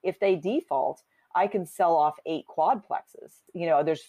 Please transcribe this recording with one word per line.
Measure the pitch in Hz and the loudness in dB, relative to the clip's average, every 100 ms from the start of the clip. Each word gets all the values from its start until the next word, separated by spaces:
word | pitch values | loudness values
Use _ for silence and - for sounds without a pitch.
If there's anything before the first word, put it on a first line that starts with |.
"If | 185 180 | -6 0
they | 196 185 | 0 2
default, | 175 277 - 139 - - _ _ _ | 0 -4 -2 -2 -2 -6 _ _ _
I | - 202 | -2 0
can | 208 170 | -2 -4
sell | - 175 165 | 0 2 4
off | 151 - - | 2 -2 -6
eight | 160 - | -8 -6
quadplexes." | - 160 262 - - - - - _ _ | -2 0 0 -4 -10 -10 -20 -20 _ _
You | 180 170 | -6 2
know, | 147 | 2
there's | 151 156 | 2 -2